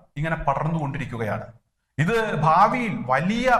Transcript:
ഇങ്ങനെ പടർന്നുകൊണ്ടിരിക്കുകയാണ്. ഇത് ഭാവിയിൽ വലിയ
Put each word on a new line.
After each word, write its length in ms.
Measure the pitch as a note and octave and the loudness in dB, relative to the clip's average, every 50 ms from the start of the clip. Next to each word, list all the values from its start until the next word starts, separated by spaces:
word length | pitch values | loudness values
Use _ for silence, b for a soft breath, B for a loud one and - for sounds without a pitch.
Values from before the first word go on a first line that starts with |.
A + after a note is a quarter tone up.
| _ _ _ C#3+ | _ _ _ -6
ഇങ്ങനെ 180 | D3+ E3 E3 | -4 -4 -4
പടർന്നുകൊണ്ടിരിക്കുകയാണ്. 1080 | D#3+ - D3 C3 C3 D#3 D#3 E3+ E3 D3 C3+ B2+ B2 B2+ - A#2+ A2+ A2+ G#2 G2 - - - - _ _ _ _ _ _ _ _ - | -2 -2 -2 -2 0 -2 -2 -2 -4 -4 -4 -6 -6 -8 -8 -8 -6 -4 -4 -4 -6 -8 -12 -18 _ _ _ _ _ _ _ _ -2
ഇത് 380 | D3+ F#3 A#3 A3+ A3 G#3+ F#3+ | 0 0 0 0 0 -2 -2
ഭാവിയിൽ 560 | D3+ D3 D#3 D#3+ F3 G3+ A3+ B3 B3+ A#3+ G#3+ C#3+ - - | 0 2 4 6 6 6 4 4 2 -2 -2 -4 -4 -2
വലിയ 460 | A#2+ B2+ C#3 E3 F#3+ A3+ A#3+ B3+ B3+ A#3+ A3 | 0 0 0 0 0 0 0 2 2 2 2